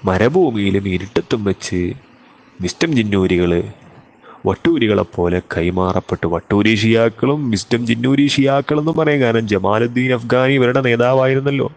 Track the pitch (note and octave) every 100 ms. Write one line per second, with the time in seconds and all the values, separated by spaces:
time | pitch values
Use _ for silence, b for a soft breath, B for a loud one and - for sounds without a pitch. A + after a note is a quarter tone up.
0 | G2 F#2 A2+ E3+ E3+ A2 G2+ G2 G2 F#2
1 | F#2+ - - A#2+ G2+ F#2+ - F2+ F2 -
2 | - - - - - - F3+ - E3+ C#3
3 | G#2+ G2+ F#2 F2+ F2 F2 G#2 - - -
4 | - _ B B - G2 E3+ E3 A2+ G2+
5 | F#2+ - F2 F2+ - - E2+ F2+ F#2 F#2
6 | - F2+ E2+ E2+ - G#2 G#2+ A2 A2+ A2+
7 | A#2 A2 B2 D3 C3+ G#2 - A#2+ A#2 A#2
8 | B2 C#3 C#3+ C#3+ C3+ C#3 C#3+ D3+ D3+ D#3+
9 | D#3 D3 B2 A2+ A2 G2+ F#2+ G#2+ A#2+ A#2+
10 | B2+ B2 A#2 B2+ C3 C#3 B2 C3 B2+ A#2
11 | A#2+ C3 C3 C3+ C#3 C#3 B2+